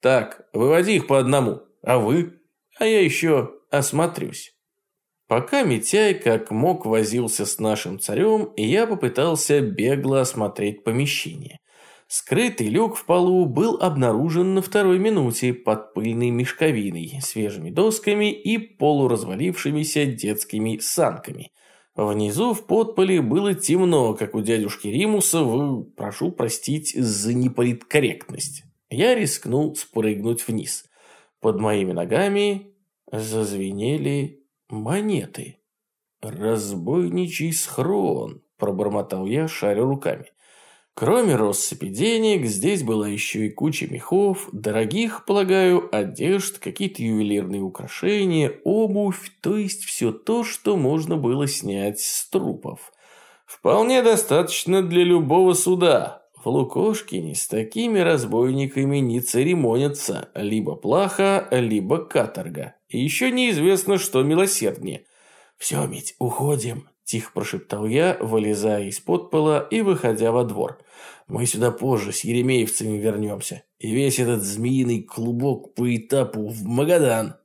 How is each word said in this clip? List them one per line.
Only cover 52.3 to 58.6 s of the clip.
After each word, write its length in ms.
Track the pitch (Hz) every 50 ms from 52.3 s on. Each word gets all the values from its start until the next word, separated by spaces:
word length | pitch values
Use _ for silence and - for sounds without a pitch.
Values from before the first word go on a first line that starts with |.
| - - - - - - - - - - - - _ _ _ _ - - - - _ _ _
Вполне 560 | _ - _ _ - - 208 220 240 262 262
достаточно 800 | 226 233 220 190 - - 135 156 175 - - - - 170 185 190
для 220 | 185 170 170 180 180
любого 480 | 175 180 170 156 131 151 180 185 185
суда. 720 | 175 175 - 180 185 180 180 170 143 110 - - - - _ _ _
В 140 | _ - 117
Лукошкине 880 | 127 143 131 - - - 185 220 214 214 - - - 95 82 - -
с 100 | - -
такими 540 | - - 214 220 220 - 220 233 240 220 196
разбойниками 960 | 175 170 165 143 120 107 107 113 120 127 131 139